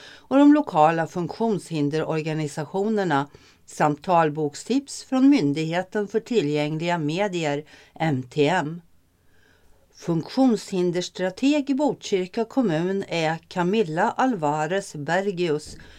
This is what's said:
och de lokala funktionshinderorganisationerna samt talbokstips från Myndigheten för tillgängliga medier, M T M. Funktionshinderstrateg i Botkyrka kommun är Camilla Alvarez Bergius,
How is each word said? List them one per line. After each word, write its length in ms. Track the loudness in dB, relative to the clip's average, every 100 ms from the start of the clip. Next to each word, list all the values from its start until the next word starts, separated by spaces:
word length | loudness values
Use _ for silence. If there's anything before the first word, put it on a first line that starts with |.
| -20 -20
och 220 | _ 6
de 160 | 8
lokala 540 | 6 4 4 4 4 -2
funktionshinderorganisationerna 2250 | -4 -6 -2 -2 -2 -4 -2 0 0 -2 -2 -4 -4 -4 -6 -6 -2 0 0 0 0 -2 -10 -20 _ -18
samt 340 | 0 0 0
talbokstips 1000 | 2 2 2 0 -6 -6 -4 -4 -4 -14
från 260 | -4 4 6
Myndigheten 800 | 6 2 0 -2 -2 -4 -4 -2
för 120 | -4
tillgängliga 800 | 0 0 0 0 -2 -2 -2 -2
medier, 680 | -2 -2 -2 -2 -2 -4 -8 -20 -20
M 300 | -4 -2 -2
T 240 | -2 0 2
M. 340 | 2 -2 -10 -16 _ _ _ _ _ _ _ _ _ _ -12
Funktionshinderstrateg 1700 | -4 -4 -2 2 2 2 -2 -2 -2 -2 -6 -4 -6 0 0 0 0
i 60 | 0
Botkyrka 680 | 0 -2 -2 -2 -2 -4 -2
kommun 580 | 0 0 0 -2 -4 -4
är 300 | -2 -2 -2 -6
Camilla 640 | -2 0 0 0 0 0
Alvarez 840 | 0 0 0 -2 0 -2 -4 -6 -10
Bergius, 840 | -2 -2 -2 -2 -2 -2 -4 -18 -20